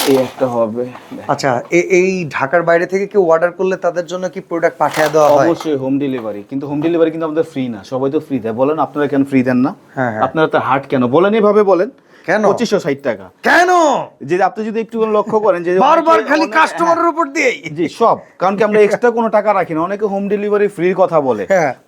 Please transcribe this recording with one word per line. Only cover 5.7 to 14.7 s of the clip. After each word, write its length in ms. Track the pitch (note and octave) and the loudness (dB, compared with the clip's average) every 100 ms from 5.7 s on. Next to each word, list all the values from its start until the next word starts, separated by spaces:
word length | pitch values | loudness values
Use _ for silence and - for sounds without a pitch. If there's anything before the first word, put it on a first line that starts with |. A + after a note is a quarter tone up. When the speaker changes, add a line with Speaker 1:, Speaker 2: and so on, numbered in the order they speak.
| C#3 | -4
Speaker 1:
হোম 240 | C3 C#3 | -2 -2
ডেলিভারি, 440 | C#3 B2+ A2 G#2 G2 | -2 -4 -6 -10 -10
কিন্তু 180 | C#3 C#3 | -8 -6
হোম 140 | D3 | -4
ডেলিভারি 300 | D#3+ E3+ E3 | -2 2 2
কিন্তু 140 | D#3+ D#3+ | 0 -4
আমাদের 180 | D#3 | -2
ফ্রি 260 | D#3+ C3+ B2+ | -4 -4 -6
না। 140 | A2 | -8
সবাই 280 | F#2+ C3 C#3 | -8 -4 -2
তো 80 | D3+ | -2
ফ্রি 200 | D3+ C3 | -2 -4
দেয়, 140 | A2+ | -4
বলেন 260 | A2+ C3+ D#3 | -2 0 0
আপনারা 280 | C3+ D3 C#3 | -2 -2 -2
কেন 180 | C#3 C#3 | 0 2
ফ্রি 180 | C3+ | 2
দেন 140 | B2 B2+ | 2 2
না? 180 | C3+ G#3 _ C3+ | 0 -4 _ -6
Speaker 2:
হ্যাঁ, 160 | B2 | -4
হ্যাঁ। 120 | G#2+ | -2
Speaker 1:
আপনারা 240 | C3 D#3+ D#3 | -2 0 0
তো 120 | D3+ | 0
হাট 280 | A#2+ C3+ C#3 | 0 -2 0
কেন? 200 | C#3 B2 | -2 2
বলেন 260 | C#3+ G3 | 2 2
এভাবে 300 | A3+ G#3 G#3 | 2 4 4
বলেন। 260 | G3 F3 G#3+ - _ - - | 4 2 0 -6 _ -14 -4
Speaker 2:
কেন? 220 | G3+ G#3 | 0 0
Speaker 1:
পঁচিশশো 320 | - A3+ G3 | 0 0 -2
ষাট 180 | D#3 C3+ | -2 -4
টাকা। 260 | C3 G#2 F#2 _ | -4 -6 -10 _
Speaker 2:
কেন? 260 | A#3+ D4+ F4+ F4+ D#4 G#3+ C#3+ - | 0 2 4 4 2 0 -4 -12
Speaker 1:
যে 220 | C3 F3+ | -4 0
আপনি 220 | F#3 F#3+ | 0 -2
যদি 140 | A3 | -6